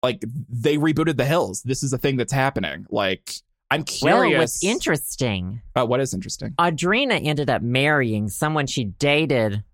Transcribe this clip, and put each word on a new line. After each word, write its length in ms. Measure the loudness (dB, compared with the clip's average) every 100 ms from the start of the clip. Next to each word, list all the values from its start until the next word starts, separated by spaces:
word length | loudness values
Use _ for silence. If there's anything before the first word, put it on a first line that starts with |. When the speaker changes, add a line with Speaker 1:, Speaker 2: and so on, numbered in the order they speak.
Speaker 1:
like, 220 | 0 -2 -8 -10 -10
they 280 | -2 0 2
rebooted 400 | 2 2 0 0
The 80 | 2
Hills. 360 | 2 0 -4
This 200 | -4 -4
is 80 | -2
a 60 | 0
thing 180 | 0 0
that's 160 | 0
happening." 540 | 0 0 0 -4 -6 -4
Like, 440 | 0 0 -2 -6 -14 _ _ _
I'm 140 | -2 -2 0
Speaker 2:
Well, 180 | 4 4
what's 400 | 4 2 0 0
Speaker 1:
curious. 40 |
Speaker 2:
interesting 1000 | 0 0 0 -2 -4 -4 -2 -2 -4 -8 -4 -2
Speaker 1:
Uh, 100 | 2
what 140 | 0
is 140 | 0
interesting? 380 | -4 -8 -10 -8 0
Speaker 2:
Audrina 640 | 0 0 0 2 2 0
ended 280 | 0 0 0
up 120 | 0
marrying 680 | 2 2 4 4 2 0 -2
someone 360 | -2 -2 0 -2
she 180 | -2 -4
dated 760 | 0 2 2 4 2 2 -2 -6